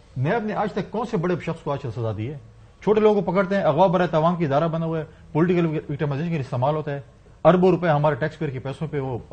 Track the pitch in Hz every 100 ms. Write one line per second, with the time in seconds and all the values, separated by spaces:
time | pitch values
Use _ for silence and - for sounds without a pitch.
0 | - 127 139 233 214 170 208 220 - 202
1 | 247 202 175 170 - 165 - 139 123 117
2 | 113 104 113 147 - - - - - 214
3 | 214 202 190 180 185 196 156 143 190 185
4 | 180 165 160 175 156 135 165 165 165 160
5 | 151 - - 151 175 175 170 156 - 139
6 | 143 135 170 165 123 127 135 156 147 139
7 | - - - - 156 180 185 165 175 147
8 | 151 135 151 - 156 127 135 139 156 147
9 | 135 117 -